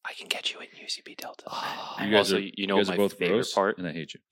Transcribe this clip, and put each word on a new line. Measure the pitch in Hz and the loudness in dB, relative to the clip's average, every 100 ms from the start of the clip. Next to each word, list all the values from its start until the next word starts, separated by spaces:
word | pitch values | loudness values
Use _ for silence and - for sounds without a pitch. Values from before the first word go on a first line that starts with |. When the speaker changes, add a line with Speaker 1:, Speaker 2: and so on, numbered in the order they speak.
| - | -12
Speaker 1:
I | |
can | - - | -14 -8
get | - - | -6 -6
you | - | -10
at | - - | -16 -18
U | - | -10
C | - | -10
B | - - | -10 -14
Delta. | - - - | -14 -14 -10
Speaker 2:
Oh. | - - - - - | -6 -6 -8 -10 -6
Speaker 3:
I | 104 | 4
Speaker 4:
You | |
guys | 107 98 | 6 6
Speaker 1:
Also, | 98 | 2
Speaker 4:
are, | 98 - | 0 -6
Speaker 1:
you | 98 | 2
know | 98 | 4
Speaker 4:
you | |
guys | 98 | 4
Speaker 1:
my | 90 | 4
Speaker 4:
are | |
both | 101 - | 2 2
Speaker 1:
favorite | 87 104 | 2 2
Speaker 4:
gross, | 123 | 2
Speaker 1:
part? | - 98 - | 2 2 0
Speaker 4:
and | 90 | -4
I | |
hate | 80 76 | -6 -10
you. | - _ | -14 _